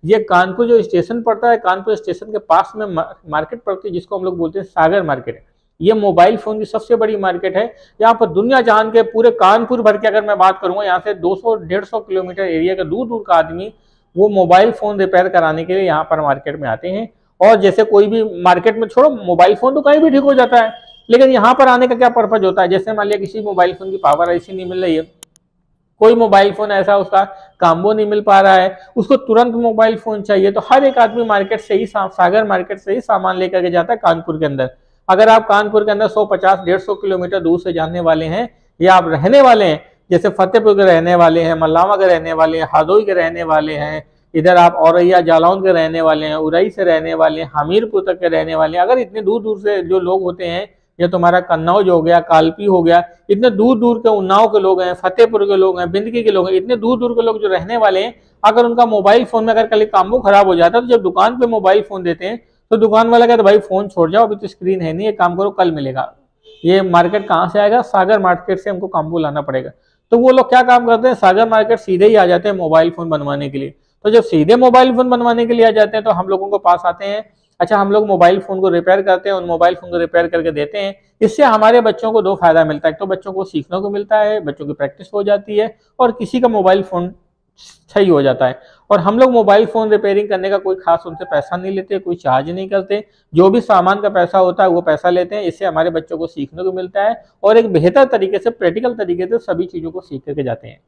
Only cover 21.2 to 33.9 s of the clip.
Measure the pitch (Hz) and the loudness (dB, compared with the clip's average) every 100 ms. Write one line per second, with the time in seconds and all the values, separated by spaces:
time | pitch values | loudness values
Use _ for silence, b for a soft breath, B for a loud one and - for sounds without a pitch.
21.2 | 262 247 220 262 262 247 254 233 247 240 | 4 4 2 4 4 4 2 2 2 2
22.2 | 208 220 190 185 180 190 190 214 202 208 | 0 0 0 0 0 0 -2 -6 -4 -4
23.2 | 196 220 208 185 180 180 190 190 160 147 | -6 -8 -6 0 0 -2 -10 -4 0 0
24.2 | 170 175 175 190 185 185 185 160 165 _ | 0 -2 -6 -12 -10 -6 -4 -4 -6 _
25.2 | - _ _ _ _ _ _ _ 220 233 | -20 _ _ _ _ _ _ _ 4 4
26.2 | 226 196 202 196 214 196 196 202 190 190 | 4 4 2 0 -4 -2 2 0 2 0
27.2 | 196 B B _ 170 165 202 214 208 208 | -2 B B _ 0 2 0 -2 -2 -2
28.2 | 208 196 196 190 185 190 B - 208 269 | 2 4 6 4 2 -4 B -6 0 0
29.2 | - 220 247 233 233 220 220 220 - 214 | 2 2 2 0 -2 2 0 0 -6 -8
30.2 | 202 196 196 208 - 269 277 262 226 226 | -2 0 2 -2 2 2 4 2 0 0
31.2 | 226 202 190 220 - 208 226 208 190 - | -2 -2 -2 -6 -2 -2 -2 -6 -6 0
32.2 | 180 208 214 190 180 202 - 220 - 196 | 0 2 0 -4 -4 -10 -6 -6 -2 -2
33.2 | 185 185 185 185 180 175 170 | -2 -4 -2 -2 -2 -2 -2